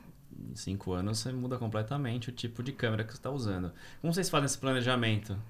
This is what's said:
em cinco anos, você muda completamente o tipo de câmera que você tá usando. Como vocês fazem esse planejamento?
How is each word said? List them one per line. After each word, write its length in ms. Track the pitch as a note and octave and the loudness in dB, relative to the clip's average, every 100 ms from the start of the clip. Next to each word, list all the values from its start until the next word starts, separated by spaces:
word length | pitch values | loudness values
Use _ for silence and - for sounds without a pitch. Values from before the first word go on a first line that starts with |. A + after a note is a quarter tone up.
| - - - - - | -16 -18 -16 -12 -10
em 40 | |
cinco 380 | - - G2 - | -8 -4 -2 0
anos, 260 | F2+ G2 A2 | 0 0 0
você 140 | C3 | -2
muda 240 | B2+ B2 B2+ | -2 -2 -2
completamente 720 | A2+ G#2+ G#2+ C#3+ C3+ B2 A2+ | 0 0 0 0 0 -2 -4
o 40 | |
tipo 300 | - A#2+ A2+ | -4 -6 -4
de 80 | B2 | -6
câmera 300 | - A#2+ A2 | 0 2 2
que 80 | A2+ | 0
você 80 | - | -4
tá 80 | B2 | -4
usando. 420 | C#3 A2 F#2 F2+ - - - | -2 0 0 -2 -4 -14 -4
Como 120 | E3 | 0
vocês 160 | E3+ F3+ | 2 4
fazem 180 | D3+ C#3 | 4 4
esse 120 | - | 2
planejamento? 800 | C3+ C3 A#2+ B2+ A#2 G#2+ - G2 - | 2 4 4 4 6 4 2 -4 -6